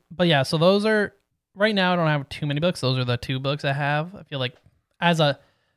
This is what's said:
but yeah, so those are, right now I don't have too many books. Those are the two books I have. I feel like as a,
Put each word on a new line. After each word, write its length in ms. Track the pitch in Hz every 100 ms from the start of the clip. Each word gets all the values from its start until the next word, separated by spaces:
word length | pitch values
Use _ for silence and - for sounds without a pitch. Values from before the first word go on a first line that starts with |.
| -
but 160 | 165 175
yeah, 160 | 143
so 140 | 135 165
those 280 | 175 202 214
are, 280 | 214 202 _ _ _ _ 190
right 180 | 214
now 200 | 202 180
I 20 | 180
don't 120 | 156
have 220 | 147 135
too 160 | - 147
many 140 | 143
books. 220 | 175 175
Those 160 | 127 131
are 80 | 123
the 120 | 120
two 220 | - 131
books 240 | 135 143
I 100 | 143
have. 420 | 139 143 147 170 202
I 80 |
feel 160 | - 143
like 160 | 123 - _ _ _ -
as 200 | 175 165
a, 200 | 147 135 _ _ _